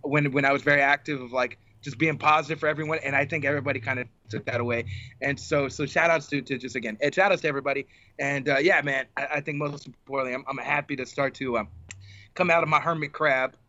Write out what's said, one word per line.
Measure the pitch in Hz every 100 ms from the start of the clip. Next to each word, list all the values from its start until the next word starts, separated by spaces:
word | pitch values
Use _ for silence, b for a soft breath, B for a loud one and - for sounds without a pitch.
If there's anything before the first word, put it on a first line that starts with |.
when, | 147 147 143
when | 131
I | 139
was | 139
very | 147 143
active | 139 143 - 143
of, | 123
like, | 127 123 - b b
just | - 113
being | 160 143
positive | 151 156 147 156
for | 151
everyone. | 151 156 160
And | 139
I | 139
think | 143 160
everybody | 139 143 139 131
kinda | 117 127 123 _ -
took | 110 113
that | 123
away. | 120 117 117 B B B
And | 139 143
so, | - 147 139
so | - 143
shout | 165 165
outs | 165 139
to, | 143
to | 135 131
just, | 127
again, | 120 113 107
and | 143
shout | 139 196
outs | 180
to | 160
everybody. | 139 135 139 135 b b -
And, | 139 143 131
uh, | 139
yeah, | 160 175
man, | 143 135 127 -
I, | 139 151
I |
think | 147 147
most | 147 143 -
importantly, | - - 135 131
I'm, | 127 127
I'm | 135
happy | 123 147 147 139
to | 127
start | - 135
to, | - 131 113
um, | 104 - - - B B B
come | - 180
out | 165
of | 160
my | 151
hermit | 165 165 147
crab | - 156 131 131 -